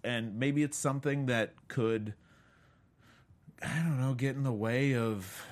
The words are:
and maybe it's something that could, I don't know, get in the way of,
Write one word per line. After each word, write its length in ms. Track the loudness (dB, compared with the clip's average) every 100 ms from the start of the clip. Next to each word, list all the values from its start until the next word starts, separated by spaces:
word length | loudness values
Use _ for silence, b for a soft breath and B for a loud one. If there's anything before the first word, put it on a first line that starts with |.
and 340 | -4 -2 -4 -2
maybe 220 | 0 2
it's 140 | 0 0
something 500 | -2 0 0 0 2
that 260 | 2 0 -4 -6
could, 460 | 0 2 2 -2 -10 b b b b b b b b b b b -20 -20 -12
I 160 | -4 -2
don't 160 | 0 0
know, 140 | 0
get 220 | 0 0 0
in 80 |
the 80 | 0
way 420 | 0 2 2 4 4
of, 500 | 2 0 -6 B B